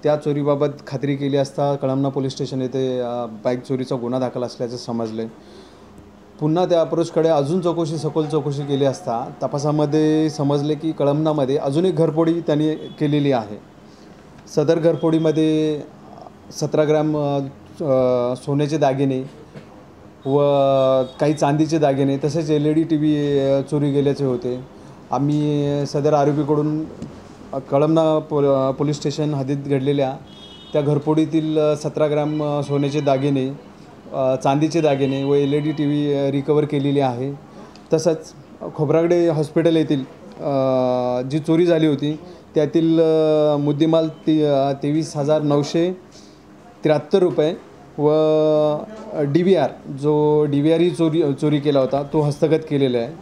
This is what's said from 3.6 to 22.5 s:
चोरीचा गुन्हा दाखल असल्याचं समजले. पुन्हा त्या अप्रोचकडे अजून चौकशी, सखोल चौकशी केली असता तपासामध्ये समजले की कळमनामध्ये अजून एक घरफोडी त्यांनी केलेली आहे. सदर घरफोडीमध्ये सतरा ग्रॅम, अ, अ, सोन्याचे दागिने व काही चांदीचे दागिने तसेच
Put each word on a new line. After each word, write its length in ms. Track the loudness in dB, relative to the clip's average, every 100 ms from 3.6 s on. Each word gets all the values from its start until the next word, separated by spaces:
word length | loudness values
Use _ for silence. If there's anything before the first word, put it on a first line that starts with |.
चोरीचा 340 | -4 -6 -4 -6
गुन्हा 240 | -4 -4
दाखल 240 | -4 -4
असल्याचं 320 | -8 -6 -8 -8
समजले. 500 | -8 -6 -6 -6 -10 -12 -20 -20 -20 -20 -20 -20 -20 -20 -20 -4
पुन्हा 240 | 0 0
त्या 160 | 2 2
अप्रोचकडे 480 | 2 0 0 2 2
अजून 320 | 2 2 0
चौकशी, 380 | 0 -2 -4 -4
सखोल 280 | -4 -2 -2
चौकशी 360 | -2 -2 -6
केली 220 | -4 0
असता 460 | 0 0 -4 -6 -6 -6
तपासामध्ये 880 | -6 -2 -2 0 2 2 2 2 0
समजले 440 | 0 0 0 0
की 180 | -4 -4
कळमनामध्ये 640 | -2 0 2 0 0 0 0
अजून 280 | 0 0
एक 120 | 0 2
घरफोडी 440 | 0 2 0 0
त्यांनी 340 | 0 0 0
केलेली 580 | -2 -8 -4 0 2 2
आहे. 420 | 0 -2 -14 -18 -20 -20 -20 -20 -20 -20 -20 -6
सदर 240 | -2 2 2
घरफोडीमध्ये 1040 | 2 2 0 2 2 2 2 2 -2 -4 -10 -20 -20 -20 -20 -20 -20
सतरा 320 | -8 -4 0
ग्रॅम, 320 | 2 2 2 0
अ, 220 | 0 -2 -4 -12 -20 -8
अ, 520 | 0 2 2 2 0 -4
सोन्याचे 420 | -2 -2 0 2
दागिने 440 | 0 2 0 -2 -6 -14 -20 -20 -20 -20 -20 -20 -20 -12 0
व 80 | 2 4 4 4 4 4 2 0 0
काही 140 | 0
चांदीचे 440 | 2 2 2 2 2
दागिने 380 | 2 2 0 0
तसेच 340 | -2 -2 0